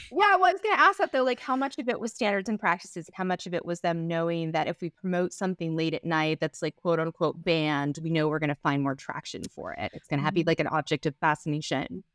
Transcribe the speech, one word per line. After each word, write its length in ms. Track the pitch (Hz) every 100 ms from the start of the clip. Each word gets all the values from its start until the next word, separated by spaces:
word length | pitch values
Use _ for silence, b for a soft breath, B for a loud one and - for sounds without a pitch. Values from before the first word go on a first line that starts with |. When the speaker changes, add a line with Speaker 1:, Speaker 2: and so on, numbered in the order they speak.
| B
Speaker 1:
Yeah, 240 | 277 415 370
well, 80 |
I 80 | 359
was 80 | 370
gonna 200 | 427 370
ask 160 | 339 392
that, 120 | 370
though. 140 | 262
Like, 160 | 254 247
how 160 | - 254
much 200 | 269 -
of 120 | 240
it 100 | 226
was 140 | 226
standards 340 | - 208 202 196
and 100 | 214
practices, 520 | 185 175 - 175 160
and 60 |
how 100 | -
much 220 | 185 180 175
of 60 |
it 120 | 175
was 160 | - 175
them 260 | 175 170 165
knowing 460 | 165 170 170 160
that 160 | 160 -
if 100 | -
we 120 | 170
promote 420 | - 185 180 180
something 420 | - 190 185 165
late 180 | 160 160
at 120 | 156
night 340 | 170 160 156 156
that's, 220 | 156 -
like, 160 | 156 -
quote 240 | 180 160
unquote 420 | 165 - 156 170
banned, 560 | 175 165 151 143 143 147
we 80 | 160
know 200 | 165 151
we're 100 | 151
gonna 160 | 151
find 260 | 143 151 143
more 140 | 139
traction 480 | 131 - 147 - - -
for 200 | - 87
it. 180 | - 104
It's 140 | - -
gonna 140 | 143
have, 120 | 151
be, 120 | 185
Speaker 2:
Mm. 20 | 165
Speaker 1:
like, 140 | 165
an 60 | 151
object 380 | 156 - 147
of 120 | 156 -
fascination. 880 | 160 151 156 147 - 139 - 185 -